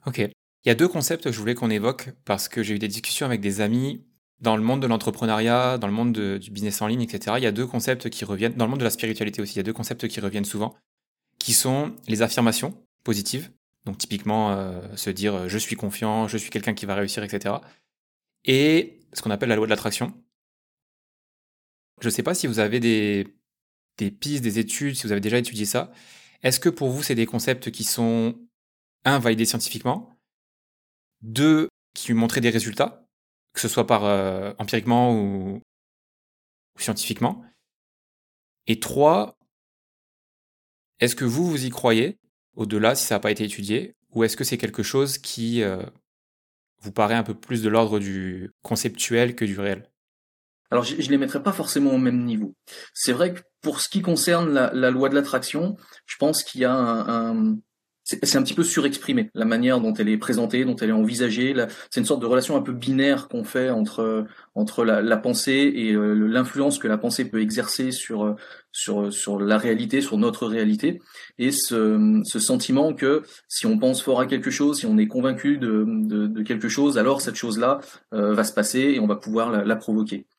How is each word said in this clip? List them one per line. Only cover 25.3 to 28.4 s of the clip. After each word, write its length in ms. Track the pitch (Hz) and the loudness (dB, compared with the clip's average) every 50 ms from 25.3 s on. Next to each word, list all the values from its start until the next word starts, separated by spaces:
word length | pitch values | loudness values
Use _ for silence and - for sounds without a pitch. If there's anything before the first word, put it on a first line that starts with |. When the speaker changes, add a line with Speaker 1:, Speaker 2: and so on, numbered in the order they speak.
| 113 123 | 0 0
Speaker 1:
étudié 260 | 120 - 120 107 107 | 0 -2 -4 -6 -6
ça. 300 | 101 - 123 - - - - - - - - - _ _ _ - | -2 -2 -4 -4 -4 -12 -20 -20 -20 -20 -20 -20 _ _ _ -2
Est-ce 160 | 127 127 - | 0 0 2
que 100 | - 180 | 2 0
pour 200 | - - 139 131 | 0 2 -2 -2
vous, 140 | 127 139 151 | -2 -4 -2
c'est 120 | - 135 | -2 0
des 100 | 113 113 | 0 0
concepts 460 | 113 - 117 - - 131 127 - 117 | 0 0 -4 0 0 -2 -2 -4 -12
qui 140 | 107 - 113 | -8 -6 -4
sont, 500 | - - - 117 113 113 117 113 117 117 - | -4 -2 0 0 0 2 0 0 -2 -4 -6